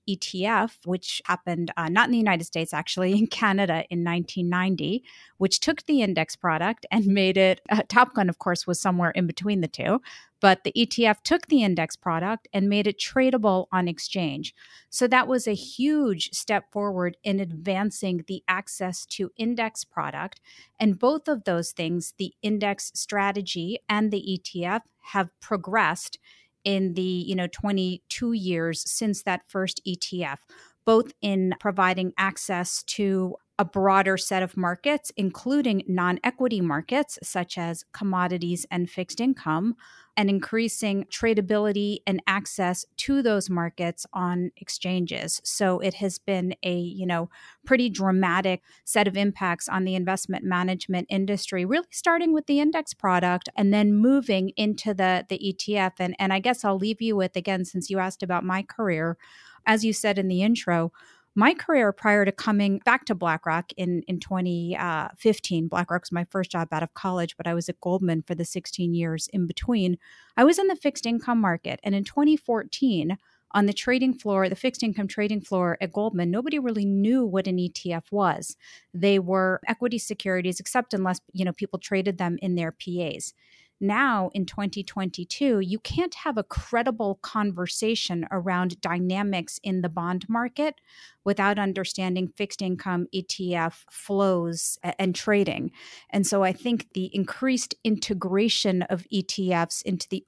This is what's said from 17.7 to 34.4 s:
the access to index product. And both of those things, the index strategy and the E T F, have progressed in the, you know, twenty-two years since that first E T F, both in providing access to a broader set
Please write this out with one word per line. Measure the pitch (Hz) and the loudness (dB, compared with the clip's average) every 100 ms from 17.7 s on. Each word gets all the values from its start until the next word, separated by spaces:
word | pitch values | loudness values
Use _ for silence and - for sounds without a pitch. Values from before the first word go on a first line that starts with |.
| 190 208 - 196 175 - | -2 -2 -2 -4 -4 -4
the | 190 - | -6 -2
access | 185 - - 185 175 - | -2 -2 -6 -6 -6 -8
to | - 185 - | -6 -6 -4
index | 226 233 220 - | -4 -2 -4 -6
product. | - - 147 143 180 - _ - - - | -10 -8 -6 -6 -10 -12 _ -20 -16 0
And | 214 185 | 2 4
both | 247 302 320 | 2 2 0
of | 269 196 | -4 0
those | 170 165 | -2 -2
things, | - 165 175 - - | -4 -4 -4 -6 -8
the | 190 - | -10 -6
index | 214 208 208 196 - | -2 0 0 -4 -6
strategy | - - 208 196 196 185 175 170 226 - | -8 -4 -2 0 -2 -4 -6 -6 -6 -2
and | 214 214 | 0 2
the | 202 - | 0 -2
E | 185 | -6
T | - 180 | -6 -6
F, | 175 220 - _ - | -4 -4 -6 _ -6
have | 202 175 _ | -2 -2 _
progressed | - 202 175 220 165 175 - - _ - _ _ | -6 -6 -2 0 0 -2 -8 -16 _ -20 _ _
in | 202 196 190 | -2 0 0
the, | 175 | 0
you | 185 180 175 185 | -2 -2 -4 -4
know, | 175 | -4
twenty-two | - 202 196 185 180 - - 240 | -4 -2 0 -2 -4 -8 -6 -2
years | 226 185 170 165 160 - | -2 -2 0 -2 -4 -4
since | - 220 196 | -2 -2 -2
that | - 180 - | -2 -4 -4
first | 190 185 - | -4 -4 -4
E | 190 175 | -6 -6
T | - 180 | -6 -6
F, | 156 143 _ - - _ - | -6 -8 _ -20 -20 _ 4
both | 220 247 - | 4 4 -2
in | 208 190 185 190 | -2 2 0 0
providing | 208 190 185 185 185 - | -2 2 2 2 -2 0
access | 190 - - 180 175 - | -2 -2 -4 -4 -2 -6
to | - - 196 190 185 - _ - | -6 -2 0 0 -2 -6 _ -4
a | 185 | -2
broader | 196 196 190 190 185 | 2 4 4 4 0
set | - 190 | 0 -2